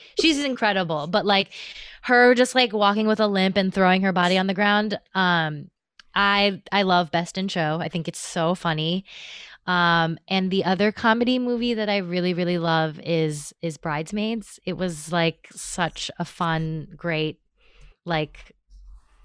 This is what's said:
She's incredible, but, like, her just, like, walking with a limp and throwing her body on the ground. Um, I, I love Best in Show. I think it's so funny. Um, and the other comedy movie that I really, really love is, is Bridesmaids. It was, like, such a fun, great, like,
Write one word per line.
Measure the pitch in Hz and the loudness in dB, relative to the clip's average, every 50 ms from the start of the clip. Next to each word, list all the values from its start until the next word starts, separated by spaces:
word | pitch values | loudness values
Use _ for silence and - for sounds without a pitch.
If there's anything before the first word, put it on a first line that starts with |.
| - - - - | -20 -8 -4 0
She's | 294 330 294 277 285 | 2 2 2 2 -2
incredible, | 269 247 - 233 208 196 190 180 160 160 147 147 | -4 -2 0 0 0 2 0 0 -2 -2 -4 -4
but, | 175 202 208 170 | 0 -2 0 2
like, | 202 196 196 190 - - - - - - - - - - - - | 4 2 2 2 -2 -8 -18 -18 -16 -18 -18 -18 -20 -20 -12 -2
her | - 247 240 247 247 247 | 4 6 8 8 8 8
just, | 233 254 247 - | 6 4 2 4
like, | 254 247 214 208 | 2 2 2 2
walking | 208 208 202 208 220 214 | 2 2 4 4 2 2
with | 214 214 214 | 2 2 2
a | 220 | 2
limp | 208 196 190 190 190 185 | 0 2 2 2 2 2
and | 202 190 190 | 2 0 0
throwing | - 190 190 180 185 190 | 2 4 4 4 4 4
her | 196 196 | 2 2
body | 180 180 175 175 185 185 | 2 2 2 2 2 2
on | 185 | 2
the | 196 196 | 0 0
ground. | 196 208 208 208 208 214 214 196 - _ _ - | 0 2 2 2 2 0 -2 -4 -8 _ _ -2
Um, | 190 185 180 175 165 160 151 151 143 - - _ _ _ _ _ _ - _ - | 0 2 2 2 2 0 -2 -6 -8 -12 -16 _ _ _ _ _ _ -20 _ -2
I, | 185 202 202 202 202 202 202 190 - _ - | 0 2 2 4 4 2 2 0 -4 _ -2
I | 190 202 | 0 0
love | 196 185 180 175 175 151 | 2 4 4 2 2 0
Best | - 170 175 - - | -2 -4 -4 -4 -6
in | 190 190 | -6 -6
Show. | 196 - 180 160 151 156 170 | -4 -2 -2 -2 0 -2 -2
I | 160 160 | -4 -6
think | - 170 156 | -6 -6 -8
it's | 170 - | -6 -10
so | - - - - 180 160 165 185 | -10 -12 -8 -4 -2 0 0 -2
funny. | - - 170 156 156 156 165 180 190 - - - - - - - - - - - - - | -2 -2 -2 -2 -2 -2 -2 -2 -4 -6 -10 -20 -20 -20 -20 -20 -20 -20 -20 -20 -12 -6
Um, | 180 180 175 175 170 170 170 165 165 165 - _ - | -2 0 2 2 4 4 2 2 0 -2 -6 _ -4
and | 190 190 190 185 | -2 -2 0 0
the | 190 190 - | 0 0 0
other | 180 190 180 202 214 | 0 0 2 0 0
comedy | 208 - - 226 220 233 240 247 254 | 0 0 2 2 2 2 2 0 0
movie | 254 247 247 240 233 240 240 233 | 0 0 -2 -2 -2 -2 -2 -2
that | 214 214 208 | -2 -2 -2
I | 202 | -2
really, | 202 180 170 175 180 175 180 175 | -2 -2 -2 -2 -2 0 0 0
really | 175 180 175 175 | 0 0 0 0
love | 170 165 165 165 160 160 156 151 - - | 0 0 0 2 2 0 -2 -4 -8 -6
is, | 156 170 160 160 156 151 147 143 - - - | -2 0 0 0 -2 -4 -6 -12 -16 -14 -10
is | - 165 147 | -10 -10 -8
Bridesmaids. | - - 165 147 151 165 - 202 208 214 220 233 220 196 - - - - | -8 -8 -6 -6 -6 -6 -6 -6 -6 -4 -4 -6 -6 -10 -14 -20 -14 -10
It | 185 180 | -10 -6
was, | - 185 180 160 151 151 156 | -4 -6 -6 -6 -8 -8 -4
like, | 175 170 165 165 - _ _ - | -2 0 0 0 -2 _ _ -20
such | - - - - - 185 170 160 - - - - - | -18 -16 -14 -12 -6 -4 -4 -4 -4 -8 -12 -12 -6
a | - 170 | -8 -8
fun, | - - - 175 165 160 160 160 160 160 156 147 - - | -8 -6 -6 -4 -2 -2 -2 -4 -4 -6 -8 -10 -12 -16
great, | - - 170 160 156 156 156 - _ _ _ _ _ _ _ _ _ - - _ _ - | -10 -6 -4 -4 -2 -4 -4 -6 _ _ _ _ _ _ _ _ _ -20 -20 _ _ -8
like, | 170 165 156 151 151 - - - - _ _ _ _ - - - - - - _ _ _ _ | -4 -4 -4 -4 -6 -10 -20 -20 -20 _ _ _ _ -20 -20 -20 -20 -20 -20 _ _ _ _